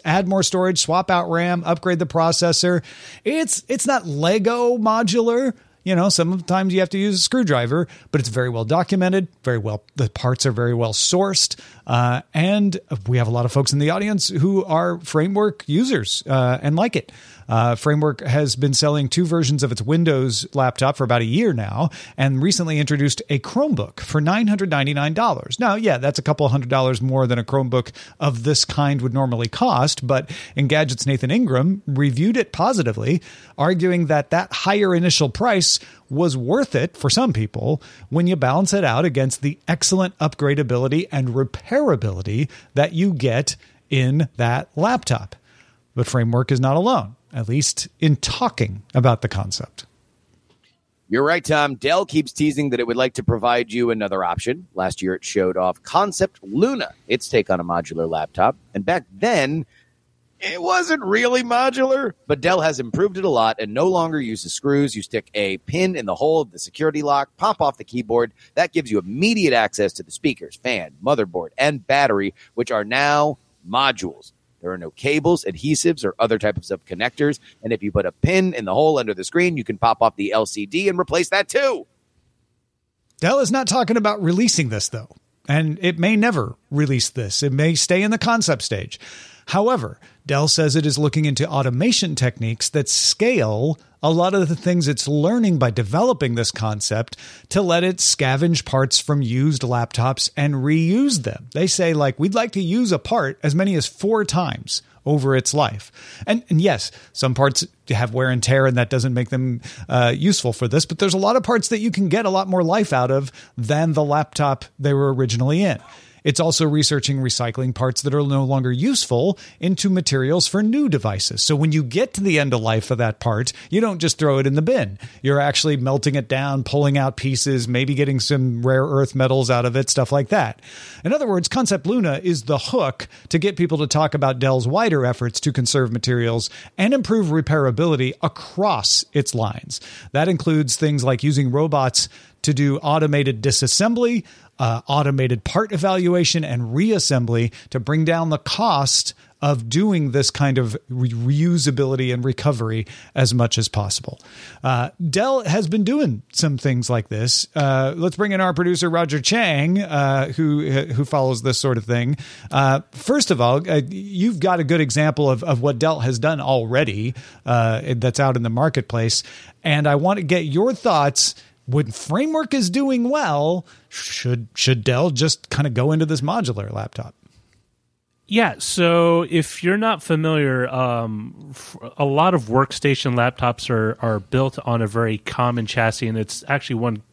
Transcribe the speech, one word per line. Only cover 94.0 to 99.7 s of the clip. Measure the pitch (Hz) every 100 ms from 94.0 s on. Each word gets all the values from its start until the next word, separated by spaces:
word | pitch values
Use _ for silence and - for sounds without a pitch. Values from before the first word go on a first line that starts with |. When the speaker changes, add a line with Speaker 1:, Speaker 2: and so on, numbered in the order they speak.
Speaker 1:
a | 147
lot | 165 175
of | 196 170
the | 170
things | 175 175 143
it's | 135 -
learning | 147 160 240 214 165
by | 127
developing | 107 107 143 240 254 135 117
this | 117
concept | - 113 107 - 107 117 - - - -
to | 190
let | 190 170
it | 180 185
scavenge | - - 135 135 170 165 -
parts | 135 131 -
from | - 147
used | 127 123 147 139
laptops | 123